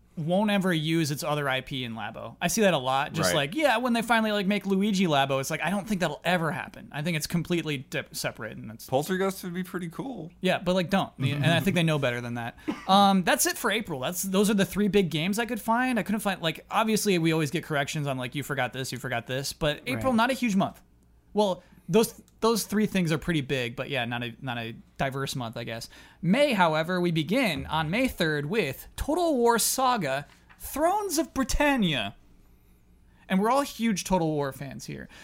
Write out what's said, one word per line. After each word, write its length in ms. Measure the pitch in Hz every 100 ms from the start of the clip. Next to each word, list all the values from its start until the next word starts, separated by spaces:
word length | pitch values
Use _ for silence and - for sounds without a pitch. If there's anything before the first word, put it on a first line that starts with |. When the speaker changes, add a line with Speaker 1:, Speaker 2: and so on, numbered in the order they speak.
| _ -
Speaker 1:
won't 320 | 156 185 214
ever 200 | 202 185
use 360 | 160 156 165 147
its 140 | 147
other 240 | 156 147 143
I 140 | 131
P 220 | - 139
in 100 | 120
Labo. 420 | 113 107 131 113 147
I 100 | 175
see 120 | 220
that 140 | 196
a 40 | 156
lot. 360 | 127 135 151
Just 140 | 160 185
Speaker 2:
Right. 40 |
Speaker 1:
like, 200 | 165 143
yeah, 240 | 285 285 226
when 160 | 254
they 80 | 233
finally, 280 | 233 226 220
like, 160 | 208 190
make 200 | 202 190
Luigi 400 | 190 208 190 180
Labo, 340 | 139 135 135
it's 80 | 135
like, 120 | 156
I 80 | 156
don't 180 | 202 202
think 140 | 196
that'll 180 | 170 -
ever 280 | 170 180 160
happen. 380 | 131 - - -
I 80 | 143
think 160 | 160 160
it's 100 | -
completely 520 | 170 156 170 156 139
di-, 260 | - 147 -
separate. 460 | - 135 - 110 127
And 120 | 117
it's 140 | 110
Speaker 2:
Poltergeist 580 | - 170 165 185 196 190
would 120 | 185
be 80 | 175
pretty 240 | 180 185 175
cool. 420 | - 247 226 160 -
Speaker 1:
Yeah, 160 | 180 170
but, 160 | 180
like, 160 | 185 165
don't. 200 | 196 143 -
And 280 | 135 147 147
I 140 | 165
think 160 | 180 180
they 60 |
know 160 | 165 151
better 220 | 131 120
than 140 | 120
that. 240 | 120 117 - -
Speaker 2:
<laughs> 200 | - -
Speaker 1:
Um, 340 | 196 196 190
that's 240 | 175 294 349
it 100 | 359
for 140 | 233
April. 300 | 214 196 139
That's, 200 | 135 180
those 280 | 196 190 208
are 40 |
the 120 | 208 190
three 220 | 185 208
big 200 | 202 175
games 300 | 151 180 208
I 80 | 233
could 160 | 233
find. 360 | - 233 254 233
I 40 |
couldn't 180 | 180 214
find, 220 | 202 180
like, 240 | 165 156 -
obviously 460 | 196 220 208 208 175
we 160 | 160
always 180 | 160 147
get 140 | 160
corrections 420 | - 147 143 156 139
on, 120 | 131
like, 160 | 123
you 80 | 147
forgot 320 | 131 135 123
this, 180 | 127 131
you 60 | 127
forgot 280 | 127 120 -
this, 280 | 131 135
but 260 | - 156 147 -
April, 260 | 269 262
Speaker 3:
Right. 40 | 226
Speaker 1:
not 140 | 247
a 40 |
huge 220 | 262 247 190
month. 220 | 151 - _ _ _ _ _
Well, 300 | 202 208 175 - - -
those, 320 | 202 226 - - -
those 240 | 226 220
three 220 | - 202 208
things 260 | 196 165
are 60 | 160
pretty 220 | - 160
big, 360 | 131 135 120 123
but 120 | 131
yeah, 140 | 135
not 180 | 117 120
a, 120 | 120 113
not 160 | 131 120
a 160 | 113 117 - -
diverse 360 | 139 135 135 139
month, 200 | 113 117
I 80 |
guess. 240 | 120 113 - - - -
May, 300 | 165 247 294
however, 480 | 208 170 156 160 180
we 100 | 175
begin 540 | 165 151 247 226 139 135
on 240 | 156 156
May 180 | 214 262
third 380 | - 165 147 147
with 400 | 220 143 127 - -
Total 400 | - 339 339 262
War 220 | 233 226
Saga, 680 | - - 262 240 143 135 143 - _ -
Thrones 600 | - 269 330 415 403 302
of 160 | 262
Britannia. 800 | 262 254 - 294 269 180 135 101 - - - - - _ - _ - - _ -
And 120 | 190
we're 100 | 214
all 120 | 269
huge 420 | 285 - 226 180
Total 260 | - 185 160
War 220 | 151 139
fans 320 | 131 139 -
here. 240 | - 143 - -